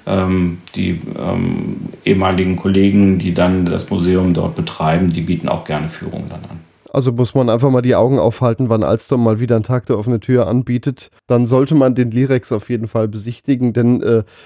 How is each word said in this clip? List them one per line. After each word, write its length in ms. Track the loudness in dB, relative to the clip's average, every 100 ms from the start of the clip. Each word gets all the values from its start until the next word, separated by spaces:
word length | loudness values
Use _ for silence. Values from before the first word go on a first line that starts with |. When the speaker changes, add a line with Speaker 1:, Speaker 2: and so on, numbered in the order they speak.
| -4
Speaker 1:
ähm, 500 | -2 0 0 0 -4 -10
die, 260 | -6 -4 -4 -6 -8
ähm, 720 | -4 -2 -2 -4 -6 -8 -10 -6
ehemaligen 520 | 0 0 2 0 0 0
Kollegen, 640 | 0 2 4 4 4 2
die 160 | 0 0
dann 300 | 2 2 0
das 260 | -2 -2
Museum 420 | -2 2 2 2
dort 220 | 0 -2 -4
betreiben, 580 | -6 -4 0 0 0
die 80 | 0
bieten 280 | -2 -2 -2
auch 160 | -4 -4
gerne 220 | -6 -6
Führungen 420 | -8 -10 -10 -10
dann 160 | -12 -14
an. 160 | -18 -20 _ _
Speaker 2:
Also 200 | -2 0
muss 200 | 0 0
man 160 | 0 0
einfach 200 | 2 2
mal 120 | 2
die 140 | 2 2
Augen 240 | 4 2
aufhalten, 480 | 0 0 -2 0 0
wann 160 | 0
Alstom 400 | 0 0 0 0
mal 160 | 2 0
wieder 160 | 0 0
einen 80 |
Tag 220 | 0 -4 -2
der 120 | -2
offenen 220 | 0 -2
Tür 280 | 0 0 2
anbietet. 640 | 0 -2 -4 -4 -8 -12 _ -2
Dann 220 | 0 2
sollte 260 | 2 4
man 220 | 4 4 2
den 160 | 0
Lirex 400 | 0 0 0 -2
auf 180 | -6 -4
jeden 200 | -6 -4
Fall 180 | -2 -2
besichtigen, 640 | -4 -10 -8 -2 0 0
denn, 320 | 2 2 2
äh, 200 | 2 0 0 -12